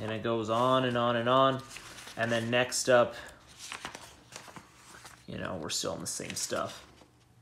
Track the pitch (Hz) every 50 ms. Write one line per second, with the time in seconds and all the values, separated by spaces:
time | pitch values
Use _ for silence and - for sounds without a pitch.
0 | 110 107 110 110 101 117 117 113 110 104 113 117 123 127 127 131 131 127 120 120
1 | 120 120 120 120 117 120 127 135 135 135 131 127 - - - - - - - -
2 | - - - - 113 117 117 117 113 117 120 123 127 123 - - - - 127 120
3 | 120 - - - - - - - - - - - - - - - - - - -
4 | - - - - - - - - - - - - - - - - - - - -
5 | - - - - - - - - - - - 90 76 82 - - - - 85 80
6 | - - - - 95 90 - - - - - 90 - - - - - - - -
7 | - _ _ _ _ _ _ _